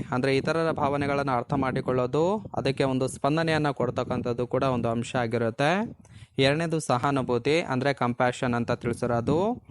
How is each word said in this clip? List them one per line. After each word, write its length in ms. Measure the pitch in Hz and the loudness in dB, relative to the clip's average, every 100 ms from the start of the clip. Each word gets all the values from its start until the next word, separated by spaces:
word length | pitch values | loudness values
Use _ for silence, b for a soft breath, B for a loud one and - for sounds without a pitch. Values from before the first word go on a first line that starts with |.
| - | -2
ಅಂದ್ರೆ 260 | 131 135 135 | -2 2 2
ಇತರರ 340 | 139 160 165 | 0 0 -2
ಭಾವನೆಗಳನ್ನ 600 | - 143 143 143 143 139 | 0 -2 0 0 0 0
ಅರ್ಥ 220 | 123 120 | -2 0
ಮಾಡಿಕೊಳ್ಳೋದು, 840 | 143 131 131 131 127 127 143 170 214 202 - | 0 0 -2 0 0 0 2 2 0 -4 -4
ಅದಕ್ಕೆ 280 | 127 135 | -2 0
ಒಂದು 240 | 139 131 131 | 0 0 -2
ಸ್ಪಂದನೆಯನ್ನ 640 | - 143 156 160 156 147 | -2 0 2 2 2 0
ಕೊಡ್ತಕ್ಕಂಥದ್ದು 760 | 135 123 120 123 123 120 120 123 | 0 -2 -2 -2 -2 -2 -2 -2
ಕೂಡ 160 | 131 | 0
ಒಂದು 260 | 135 123 117 | 2 2 0
ಅಂಶ 260 | 117 117 131 | -2 -2 -2
ಆಗಿರುತ್ತೆ. 800 | 117 113 117 110 143 185 226 - B B B - | 0 0 0 2 2 2 -2 -8 B B B 2
ಎರಡನೇದು 400 | 135 147 170 160 | 2 4 0 -2
ಸಹಾನುಭೂತಿ, 800 | - 123 143 139 123 120 127 160 | 0 0 2 0 0 0 2 0
ಅಂದ್ರೆ 320 | - 127 135 | 0 0 0
ಕಂಪ್ಯಾಷನ್ 600 | 135 120 120 123 - 127 | 0 0 2 0 2 -2
ಅಂತ 180 | 120 117 | 0 0
ತಿಳಿಸಿರೋದು, 880 | 120 117 113 120 117 120 151 202 247 B | -2 -2 -2 0 0 0 0 0 -4 B